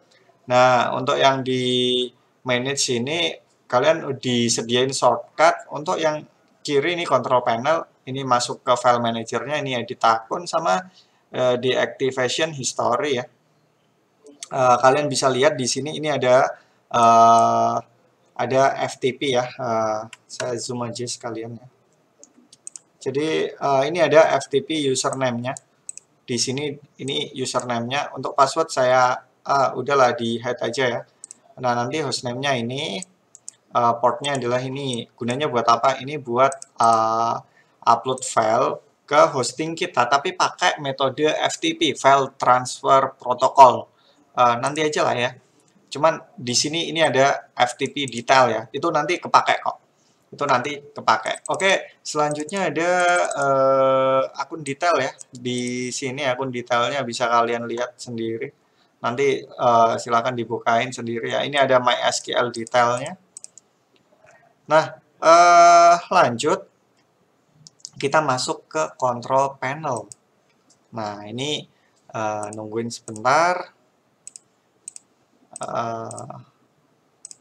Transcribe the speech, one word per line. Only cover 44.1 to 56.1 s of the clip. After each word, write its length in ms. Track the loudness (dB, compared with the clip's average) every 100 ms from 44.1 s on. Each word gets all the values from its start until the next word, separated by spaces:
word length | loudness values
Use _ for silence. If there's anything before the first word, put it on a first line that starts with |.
| _ _
Eh, 220 | 2 2 2
nanti 180 | -2 -2
aja 200 | -2 0
lah 120 | 0 0
ya. 120 | -2 -6 _ _ _ _ -14
Cuman 240 | 0 0 0 -8 -14
di 160 | -4 -2
sini 320 | -2 -4 -4
ini 160 | 0
ada 460 | 2 4 2 0 -6
F 240 | -2 -2 -2
T 140 | -6
P 160 | -6 -8
detail 400 | -6 2 4 4
ya. 140 | 0 -6
Itu 160 | -6 -2
nanti 240 | -2 -2 -4
kepake 400 | 2 2 2 -2
kok. 160 | -2 -10 _ _ _ _ _
Itu 160 | -8 -2
nanti 320 | 0 -2 -8
kepake. 640 | -12 -6 0 0 0 -8 -6
Oke, 480 | -2 0 0 -4 _
selanjutnya 720 | -10 -2 -2 -2 -6 -4 -4
ada, 180 | -2 0 0 2 0 0 -2
eh, 840 | 0 2 2 2 2 2 2 0 -2 -6
akun 240 | -10 -10
detail 320 | -10 -4 0 0
ya. 160 | -2 -8 -20
Di 640 | -12 -8 -6 -6 -6 -8
sini 320 | -8 -8